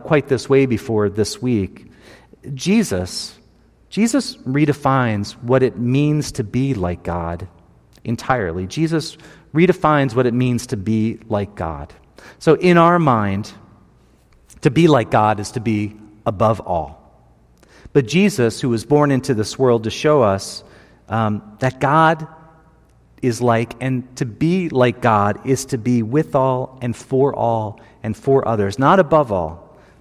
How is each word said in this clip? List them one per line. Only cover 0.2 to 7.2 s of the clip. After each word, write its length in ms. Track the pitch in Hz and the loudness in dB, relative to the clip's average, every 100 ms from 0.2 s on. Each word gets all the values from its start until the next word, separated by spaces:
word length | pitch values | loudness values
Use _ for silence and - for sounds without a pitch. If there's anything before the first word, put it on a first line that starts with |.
| - | 2
this 200 | 123 - | -2 2
way 200 | 135 135 | 4 4
before 420 | 110 - 110 104 | 0 -2 0 0
this 320 | 101 101 - | 0 -4 -4
week. 500 | 127 113 92 - - - - - _ - - | -2 -2 -2 -8 -20 -20 -20 -20 _ -20 -14
Jesus, 840 | 135 165 226 190 92 92 - - - _ _ _ _ _ | -6 0 2 2 -2 -4 -8 -10 -14 _ _ _ _ _
Jesus 480 | 185 226 285 - - 135 | -2 0 0 -4 -8 -4
redefines 840 | 143 151 143 135 135 120 104 101 - | 0 0 0 0 0 0 -2 -6 -8
what 220 | 120 131 | 0 2
it 120 | 127 - | 2 -2
means 580 | 120 131 147 151 143 | -2 0 2 0 -4
to 100 | - | -8
be 320 | 101 123 135 113 | -6 -4 -2 -2
like 260 | 90 87 | -4 -6
God 460 | - 87 | -6 -6